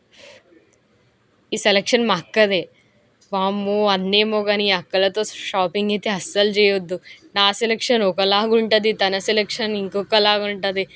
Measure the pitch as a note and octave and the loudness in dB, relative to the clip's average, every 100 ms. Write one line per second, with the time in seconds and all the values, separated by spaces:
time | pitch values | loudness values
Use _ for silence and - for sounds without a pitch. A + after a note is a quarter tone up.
0 | _ - - - _ _ _ _ _ _ | _ -20 -20 -20 _ _ _ _ _ _
1 | _ _ _ _ - G#3+ A3 G3+ G3 A#3+ | _ _ _ _ -10 -2 2 2 2 0
2 | A#3 F3+ - A3 G#3 F#3+ - _ _ _ | 2 -2 -2 2 2 2 -4 _ _ _
3 | _ _ - G3 F#3+ G3+ G3+ G#3 G#3 F#3+ | _ _ -8 -2 -2 -2 -2 0 2 0
4 | F#3+ G#3 G#3+ G#3+ G#3 G#3 G#3 F#3 - F#3 | 2 2 2 0 0 0 0 -2 -2 0
5 | G3 G3 G#3+ - - G3 F3+ G#3 G#3 G#3 | 0 0 -6 -6 -6 -2 -2 -2 -2 -2
6 | A3 F#3+ - G3+ G#3 G3+ G#3 G3 F3 F3+ | -4 -4 -4 0 0 4 2 2 -4 -10
7 | - - - G3 G3+ G3+ A3+ A3+ - A#3 | -10 -20 -8 0 0 0 -2 -2 0 2
8 | G3 F#3 G3 G3+ A3 A3+ A3 G#3+ G#3+ G#3 | 2 0 0 2 2 2 2 2 2 0
9 | G3 F#3+ F#3+ G#3+ G3+ - G#3+ G#3 G3 G3+ | 0 0 0 -2 -2 -4 -4 -4 -4 -6
10 | F#3+ G#3+ G#3 G#3 G#3 G3+ G3 F#3+ F#3 | 0 2 2 0 -2 -4 -4 -4 -6